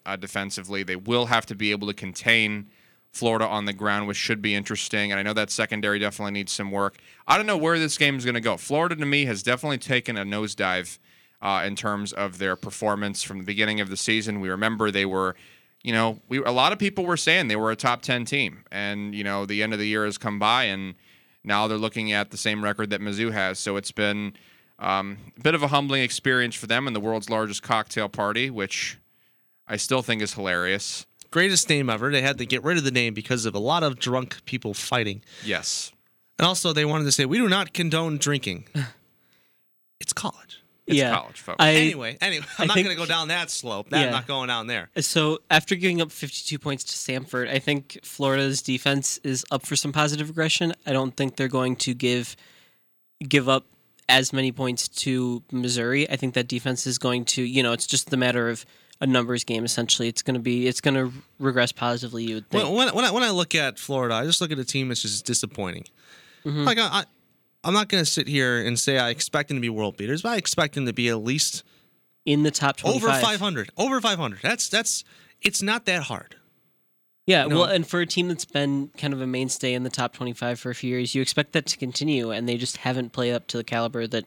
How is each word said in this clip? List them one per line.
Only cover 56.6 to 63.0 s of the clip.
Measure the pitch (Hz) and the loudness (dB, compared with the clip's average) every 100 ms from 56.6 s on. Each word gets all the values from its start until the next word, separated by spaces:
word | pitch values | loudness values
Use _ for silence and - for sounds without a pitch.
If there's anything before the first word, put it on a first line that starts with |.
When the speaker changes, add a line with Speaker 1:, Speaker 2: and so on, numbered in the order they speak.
| 131 123 131 | -2 -2 -2
Speaker 3:
is | 123 | 0
going | 127 123 117 | 0 0 0
to, | 131 | 0
you | 123 135 | 2 4
know, | 120 | 4
it's | 117 - | 2 0
just | 135 - | 0 0
the | 131 | 2
matter | 123 123 117 | 2 2 0
of | 117 - - _ - | -2 -8 -20 _ -2
a | 131 | 2
numbers | 127 120 123 | 4 2 -2
game, | - 113 | -2 -2
essentially. | 117 - 113 - 117 | -2 0 0 2 0
It's | - | -2
gonna | - 127 | -2 0
be, | 120 123 127 | 0 2 2
it's | 123 | 2
gonna | 147 135 127 131 - - | 2 2 0 -4 -16 -2
regress | 135 123 120 | 0 4 2
positively, | - 120 120 120 117 | 2 -2 -2 -4 -6
you | 113 110 | -4 -6
would | - | 0
think. | 202 | 0
Speaker 2:
When, | 156 | 2
when, | 214 254 | 2 2
when | 208 | 2